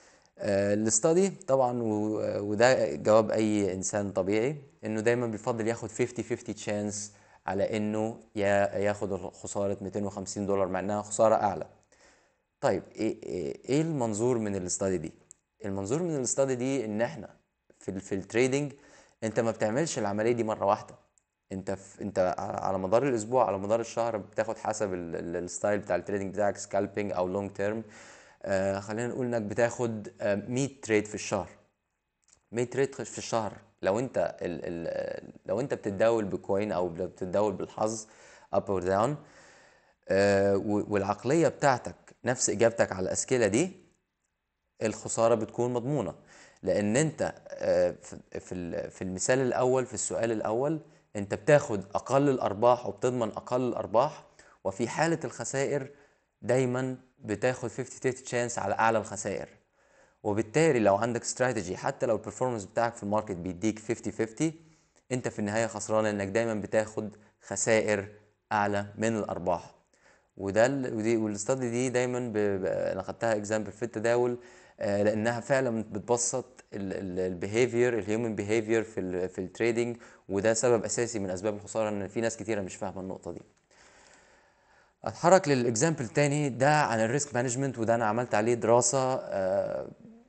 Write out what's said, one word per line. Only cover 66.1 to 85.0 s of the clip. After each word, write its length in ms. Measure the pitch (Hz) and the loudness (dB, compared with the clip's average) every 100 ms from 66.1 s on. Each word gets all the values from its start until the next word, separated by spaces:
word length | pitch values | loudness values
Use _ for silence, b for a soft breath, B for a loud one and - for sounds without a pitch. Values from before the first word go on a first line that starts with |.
| 104 98 | 0 0
دايمًا 260 | 101 117 | 0 0
بتاخد 640 | 107 101 110 107 - 107 - b b | -2 0 0 0 -4 -10 -12 b b
خسائر 640 | - 101 - 110 104 104 98 - _ _ _ | -8 -4 4 4 4 2 -2 -12 _ _ _
أعلى 340 | 107 104 101 104 104 | 0 2 0 -4 -2
من 200 | 110 113 | 0 0
الأرباح. 580 | 98 87 87 87 - - _ b b b b - | -2 -2 -2 -2 -4 -20 _ b b b b -8
وده 280 | 98 98 120 | -2 4 4
ال، 280 | 139 127 | 4 -2
ودي، 240 | 113 107 117 | -2 0 2
والاستادي 520 | 110 101 104 135 127 | 0 -2 -2 -2 -2
دي 200 | 117 131 | -2 0
دايمًا 300 | 120 123 123 | 0 0 -2
ب-، 140 | 123 | -2
ب-، 320 | 107 104 98 92 | 0 0 0 -2
أنا 360 | 98 87 92 | -2 -2 -4
خدتها 320 | 92 95 117 110 | -6 -4 -2 -2
اكزامبل 360 | 101 110 101 | -2 -4 -4
في 120 | 90 | -8
التداول، 540 | 113 110 110 120 123 123 B B B - | -8 -4 0 2 2 -2 B B B -6
آه، 240 | 107 101 | -2 2
لأنها 360 | 104 110 110 120 | 2 2 0 -2
فعلًا 440 | 110 139 131 113 | 0 2 2 -2
بتبسط 800 | 104 104 95 120 - 131 120 - - | -4 -6 0 0 0 -4 -6 -14 -14
ال... 200 | - 98 | -10 -6
ال... 260 | 87 95 90 | -6 -4 -2
البيهيفير، 800 | 92 87 98 107 123 117 123 120 | -2 -4 -2 2 2 4 2 2
الهيومن 360 | 95 107 117 107 | 0 -2 -2 -2
بيهيفير 480 | 101 110 107 113 | 0 0 2 0
في 160 | 110 - | 0 -4
ال، 300 | 92 90 90 | -4 -2 -4
في 100 | - | -4
التريدينج، 580 | 92 - 113 117 120 117 B B - | -8 -2 0 2 -2 -4 B B -6
وده 240 | 98 107 | 0 2
سبب 300 | 113 123 120 | 2 4 2
أساسي 360 | 101 - 117 113 | 2 -2 -2 -2
من 100 | 98 | -4
أسباب 260 | 92 107 104 | -4 -4 -6
الخسارة، 340 | 98 117 107 | -6 -4 -2
إن 180 | 104 95 | -2 -4
في 140 | 120 | -4
ناس 160 | 113 - | -4 -4
كتيرة 240 | 101 107 | -4 -4
مش 140 | 92 - | -4 -8
فاهمة 260 | 101 90 | -10 -8
النقطة 300 | 95 - - | -10 -10 -10
دي. 100 | 85 - _ _ b b b b b b b b b b b b b | -12 -16 _ _ b b b b b b b b b b b b b